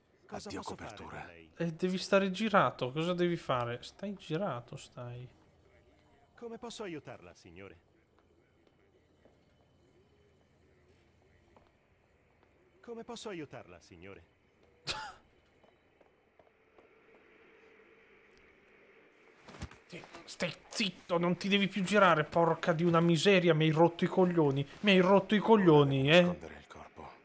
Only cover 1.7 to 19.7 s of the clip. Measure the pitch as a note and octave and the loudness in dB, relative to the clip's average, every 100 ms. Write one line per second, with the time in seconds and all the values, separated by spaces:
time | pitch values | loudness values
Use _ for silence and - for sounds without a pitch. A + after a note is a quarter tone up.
1.7 | D#3+ F#3 F#3 - G3 G3 F#3 A3 G3+ C3 | -4 -6 -4 0 0 0 -4 0 2 0
2.7 | - B2 C#3+ E3+ F3 F3 E3 - B2+ A#2+ | -2 -8 -6 -4 -2 -2 -4 -4 -4 -4
3.7 | A#2+ - - G3+ F#3+ - D#3 G3+ B2 - | -8 -14 -14 -14 -14 -10 -8 -6 -10 -12
4.7 | C#3 - - B2 A#2+ B2+ _ _ _ _ | -18 -18 -18 -16 -16 -18 _ _ _ _
5.7 | _ _ _ _ _ _ _ A#3+ A3+ A#3+ | _ _ _ _ _ _ _ -18 -16 -16
6.7 | - G#3 D3+ C#3 A#2 F2 E2 F#2 E2+ G2 | -14 -12 -12 -14 -20 -20 -20 -20 -20 -20
7.7 | E2+ _ _ _ _ _ _ _ _ _ | -20 _ _ _ _ _ _ _ _ _
8.7 | _ _ _ _ _ _ _ _ _ _ | _ _ _ _ _ _ _ _ _ _
9.7 | _ _ _ _ _ _ _ _ _ _ | _ _ _ _ _ _ _ _ _ _
10.7 | _ _ _ _ _ _ _ _ _ _ | _ _ _ _ _ _ _ _ _ _
11.7 | _ _ _ _ _ _ _ _ _ _ | _ _ _ _ _ _ _ _ _ _
12.7 | _ - A3+ A3+ A#3 A3 F3 C#3+ B2+ F#2 | _ -18 -16 -16 -14 -12 -12 -14 -16 -20
13.7 | E2+ - F2 F#2+ F#2 E2+ _ _ _ _ | -20 -20 -20 -20 -20 _ _ _ _ _
14.7 | _ - - C#4 - _ _ _ _ _ | _ -14 -14 -14 -20 _ _ _ _ _
15.7 | _ _ _ _ _ _ _ _ _ _ | _ _ _ _ _ _ _ _ _ _
16.7 | _ _ _ _ _ _ _ _ _ _ | _ _ _ _ _ _ _ _ _ _
17.7 | _ _ _ _ _ _ _ _ _ _ | _ _ _ _ _ _ _ _ _ _
18.7 | _ _ _ _ _ _ _ - - - | _ _ _ _ _ _ _ -20 -18 -18